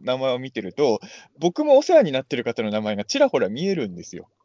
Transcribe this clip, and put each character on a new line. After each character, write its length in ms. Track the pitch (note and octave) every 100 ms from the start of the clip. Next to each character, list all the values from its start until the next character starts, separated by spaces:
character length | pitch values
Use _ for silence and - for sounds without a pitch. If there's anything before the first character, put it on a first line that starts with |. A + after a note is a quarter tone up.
名 160 | - B2+
前 160 | C3
を 60 | B2
見 120 | C3
て 100 | A2+
る 120 | F#2+
と、 280 | - C#3+ G#2+ - - - _
僕 260 | E3+ F3
も 140 | D4+ C4+
お 40 |
世 120 | D4
話 100 | E4
に 80 | G3
な 100 | C3
っ 40 | C3+
て 100 | B2+
る 80 |
方 200 | A#2+ A#2
の 80 | A2
名 100 | G#2+
前 140 | G#2+ G#2
が 80 |
ち 160 | G2+ C#4
ら 100 | C#4
ほ 100 | D3
ら 100 | G2
見 160 | A2 F#3
え 80 | F#3
る 120 | A2
ん 80 | F2
で 80 |
す 120 | E2 E2+
よ。 120 | - _